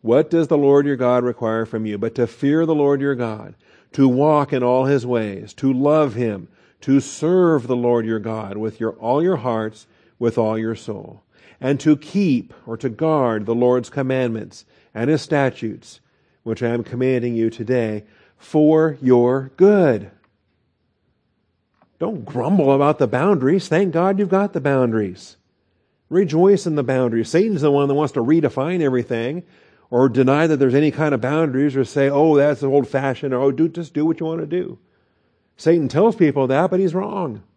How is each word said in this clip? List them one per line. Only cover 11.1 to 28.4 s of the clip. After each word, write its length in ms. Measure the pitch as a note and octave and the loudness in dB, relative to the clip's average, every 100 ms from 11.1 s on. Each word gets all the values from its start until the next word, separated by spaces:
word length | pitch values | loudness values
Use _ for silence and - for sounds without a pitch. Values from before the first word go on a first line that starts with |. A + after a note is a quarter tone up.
| - _ _ _ _ | -20 _ _ _ _
and 180 | C3 C#3+ | -2 0
to 140 | D#3 | 2
keep 600 | D3 - G3 F#3+ B2 - - - | 0 0 -2 0 0 -4 -20 -14
or 120 | A#2 | -8
to 100 | C3 | -8
guard 560 | A2 D#3+ D#3 B2 A2 | -4 -2 0 0 -2
the 100 | G#2 | -2
Lord's 360 | A#2 B2 B2+ A#2+ | 0 2 2 -2
commandments 760 | C#3+ C3 C3 B2 A2 G2 - _ _ _ | -6 -4 -2 -2 -6 -12 -20 _ _ _
and 160 | A2 B2 | -6 -2
his 100 | D#3 | -2
statutes, 800 | - D3+ C3+ - A2 G#2+ - - _ _ _ _ | 0 0 0 -2 -10 -10 -18 -20 _ _ _ _
which 200 | - A2+ | -8 -4
I 80 | A#2+ | -2
am 120 | A#2+ | -4
commanding 520 | A2+ B2 B2+ B2+ A#2+ | -6 -4 -2 0 -2
you 160 | A#2 A2+ | -2 -4
today 540 | A2+ A2 B2+ A2+ G#2+ - _ _ _ | -4 -2 -2 -2 -6 -12 _ _ _
for 580 | - D#3 D3+ D#3+ D#3+ C#3 | -4 2 4 4 2 0
your 500 | B2+ B2 A#2+ C3 C3+ - | 2 4 4 0 -6 4
good." 520 | F#3+ G#3 E3 A2 F#2 _ _ _ _ _ _ _ _ _ _ _ _ _ _ _ _ _ _ _ | 4 6 4 0 -4 _ _ _ _ _ _ _ _ _ _ _ _ _ _ _ _ _ _ _
Don't 260 | F3+ G3+ | -8 -8
grumble 480 | A2 - C3 G3 C#3 | -10 -6 0 2 4
about 260 | C#3 C#3+ D3 | 4 2 2
the 80 | B2 | 0
boundaries. 600 | B2 F3 F3+ C3 F#3 F#3 | 0 0 2 2 0 0
Thank 240 | E3 G3 | 0 0
God 260 | D#3+ F#3 G3 | 0 0 0
you've 120 | G3 | 0
got 240 | F#3+ G3+ | 0 0
the 60 | E3+ | -2
boundaries. 760 | C#3 C3+ B2 A2 G2+ F2+ - _ _ _ _ _ _ _ _ | 0 0 2 0 -4 -8 -20 _ _ _ _ _ _ _ _
Rejoice 580 | E3+ F#3+ D#3 F#3 G3 F3+ | -2 0 2 4 4 0
in 100 | D3+ | -4
the 60 | |
boundaries. 460 | B2+ C3 B2+ A2+ A2 | -2 0 0 -2 0
Satan's 320 | D#3+ A3 F#3 | 0 0 0
the 100 | D3 | 2
one 180 | C#3+ C#3+ | 2 2
that 60 | |
wants 200 | C#3+ D3+ | 0 -2
to 100 | C#3 | -2
redefine 560 | A#2 D#3+ | 2 2